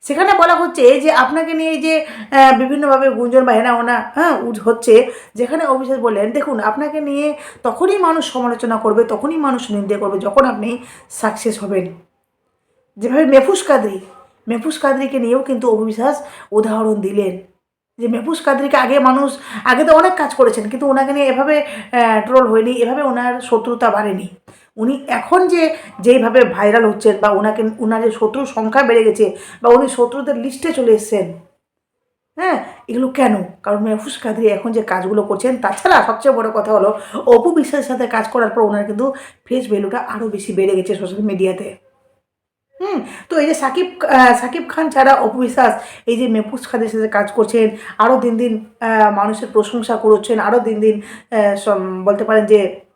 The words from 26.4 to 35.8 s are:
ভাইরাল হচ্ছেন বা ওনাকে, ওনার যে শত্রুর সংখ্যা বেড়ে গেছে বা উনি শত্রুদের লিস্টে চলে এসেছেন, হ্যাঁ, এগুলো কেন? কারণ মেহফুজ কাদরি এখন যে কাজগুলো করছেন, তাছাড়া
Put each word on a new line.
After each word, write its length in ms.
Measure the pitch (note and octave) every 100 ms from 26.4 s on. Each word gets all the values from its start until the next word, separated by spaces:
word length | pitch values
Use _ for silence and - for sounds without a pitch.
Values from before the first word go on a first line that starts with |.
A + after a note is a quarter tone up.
ভাইরাল 420 | A#3+ F#3+ G#3 A3+ A3
হচ্ছেন 320 | G#3 G#3+ G3+
বা 80 | G#3
ওনাকে, 340 | G3 G#3+ G#3+ A3 A3
ওনার 240 | A3 A3+
যে 80 | A3+
শত্রুর 340 | G#3+ A3 A3+ C#4
সংখ্যা 380 | - A3 B3
বেড়ে 200 | B3+ A#3
গেছে 340 | A3 G#3+ G#3 - - -
বা 80 | A#3+
উনি 180 | A#3+ C#4
শত্রুদের 500 | - A#3+ C4 C4 B3
লিস্টে 360 | B3 B3+ E4
চলে 180 | C#4 A#3+
এসেছেন, 420 | G#3+ G#3+ G#3 F3 E3 _ _ _ _ _ _ _ _ _ -
হ্যাঁ, 240 | F#4 D4 - - -
এগুলো 200 | A#3+ C4
কেন? 360 | C4 B3 G#3 F3+ -
কারণ 200 | - G#3
মেহফুজ 340 | G#3+ G#3+ G#3+ -
কাদরি 300 | A#3 G#3+ A3+
এখন 240 | G3+ A#3
যে 100 | A3+
কাজগুলো 420 | G#3+ F#3 F#3 G#3
করছেন, 340 | G3+ G3 B3 B3+
তাছাড়া 460 | B3+ -